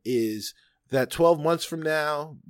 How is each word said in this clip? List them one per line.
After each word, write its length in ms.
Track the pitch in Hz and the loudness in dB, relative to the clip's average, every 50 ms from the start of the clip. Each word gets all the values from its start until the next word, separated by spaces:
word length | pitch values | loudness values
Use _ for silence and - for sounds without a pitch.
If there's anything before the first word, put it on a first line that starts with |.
| _ | _
is 500 | 113 127 117 113 110 107 107 104 - - _ _ _ _ _ _ _ | -2 0 0 0 0 -2 -6 -8 -12 -14 _ _ _ _ _ _ _
that 200 | 127 135 123 - | 0 0 0 0
twelve 300 | - - 170 170 170 147 | 0 4 4 4 4 4
months 260 | 147 165 170 160 - | 2 0 0 0 -2
from 160 | - 170 160 | -6 -8 -6
now, 560 | 156 156 156 156 147 151 151 147 151 156 151 - - - | -2 -2 -2 0 0 -2 -2 -4 -6 -8 -14 -18 -20 -20